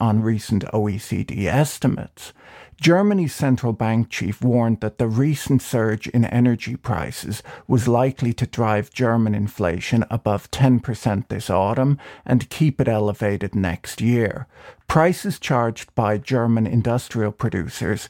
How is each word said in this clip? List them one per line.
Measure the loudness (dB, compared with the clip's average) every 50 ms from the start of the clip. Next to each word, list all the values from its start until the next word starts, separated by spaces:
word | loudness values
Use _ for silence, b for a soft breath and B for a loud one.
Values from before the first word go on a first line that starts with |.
on | 0 0 2 2 2
recent | 0 0 -2 -2 -2 -2 -2 -2 -2 -2
O | -2 0 0
E | -2 -4
C | -6 -6 -4 -4 -4
D | -4 -4 -4 -2
estimates. | 0 2 2 2 0 -2 -2 -2 -2 -2 -2 -6 -10 _ -20 -20 -20 -20 B B B B B B B B B
Germany's | 2 4 4 4 4 4 2 2 0 -2 -2
central | -2 0 0 2 2 0 -2 -2
bank | -2 0 0 0 0 0 -2
chief | -4 -6 -4 -4 -4 -2
warned | 0 2 2 2 2 2 0 -2
that | -4 -4 -4
the | -2 -2
recent | 0 2 2 2 2 0 -2 0 0 0 0
surge | 2 0 0 0 0 0 0 -2 -4 -2
in | 0 2 2
energy | 2 2 2 4 4 2 0 -2 -6 -10
prices | -8 -4 -4 -4 -2 -4 -6 -8 -10 -10 -8 -10 -10 -12 B B B B B
was | 0 2 4
likely | 4 4 4 4 2 0 0 -2 -2 -2
to | -2 -4
drive | -4 -2 -2 0 2 2 0 -2 -4
German | -4 -2 0 2 2 2 2 2 2
inflation | 0 -2 -4 -2 -2 -2 0 0 -2 -2 0 0 0 2 0
above | -2 -2 0 0 -2 -2 -4 -6
ten | -2 2 4 4 4 4
percent | 2 -2 -6 -4 -2 -2 -2 -2 -2 -4
this | -8 -8 -4 0
autumn | 0 2 2 2 2 0 2 2 0 0 B B B B B
and | B 0 0 0 -2
keep | -2 0 0 0 2 2
it | 0 0
elevated | 2 2 0 0 -2 -2 -2 -2 -2 -2 -4 -4 -2
next | -2 -2 -2 -2 -4 -8 -12 -8 -2
year. | 0 0 2 2 0 -2 -4 -6 -12 -14 B B B B B B B 0
Prices | 2 4 4 4 2 0 -2 -6 -6 -4
charged | -2 -2 0 0 0 0 -2 -6 -10 -8 _
by | 0 0 2 0
German | 0 -2 -2 0 0 2 2 2 2 2
industrial | 2 2 2 2 2 0 -2 -2 -4 -4 -2 -2 -2 -2
producers | -2 -4 -2 -2 -2 -4 -6 -6 -6 -4 -2 -4 -4 -6 -10